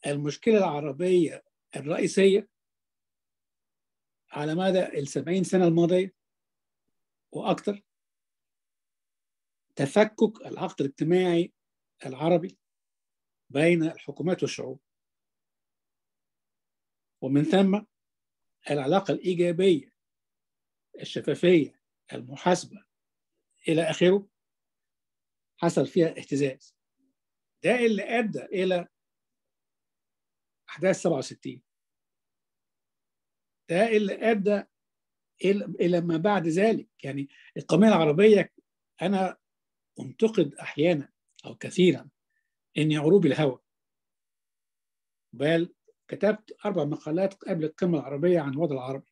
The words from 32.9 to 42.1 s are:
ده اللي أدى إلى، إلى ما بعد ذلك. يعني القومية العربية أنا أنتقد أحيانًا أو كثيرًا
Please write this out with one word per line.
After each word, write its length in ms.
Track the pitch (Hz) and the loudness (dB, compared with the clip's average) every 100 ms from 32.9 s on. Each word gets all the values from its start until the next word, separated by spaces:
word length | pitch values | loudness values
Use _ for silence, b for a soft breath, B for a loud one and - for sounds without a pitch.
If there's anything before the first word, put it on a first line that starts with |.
| _ _ _ _ _ _ _ _ | _ _ _ _ _ _ _ _
ده 180 | 170 226 | 0 2
اللي 440 | 214 202 - 220 | 2 0 -2 0
أدى 320 | 226 196 202 - _ _ _ _ _ _ _ | 0 0 -2 -4 _ _ _ _ _ _ _
إلى، 220 | 180 202 - | 0 0 -2
إلى 360 | 170 175 175 | -2 0 0
ما 160 | 170 160 | 0 0
بعد 300 | 185 202 165 | 0 0 0
ذلك. 400 | 160 214 214 - _ | 0 0 0 -6 _
يعني 240 | 143 139 139 b b - | -10 -8 -10 b b -14
القومية 300 | - 156 220 | -2 4 6
العربية 680 | 190 160 147 208 202 165 _ _ _ _ _ | 6 4 6 6 6 4 _ _ _ _ _
أنا 360 | 170 196 190 - _ _ _ _ _ - | -2 -2 -2 -6 _ _ _ _ _ -16
أنتقد 540 | 131 131 113 220 147 | -16 -2 0 2 -2
أحيانًا 560 | - - - 160 165 135 _ _ _ - | -2 -16 -2 0 0 -4 _ _ _ -20
أو 100 | 123 | -16
كثيرًا 540 | 117 - 180 131 - | -12 2 4 2 -4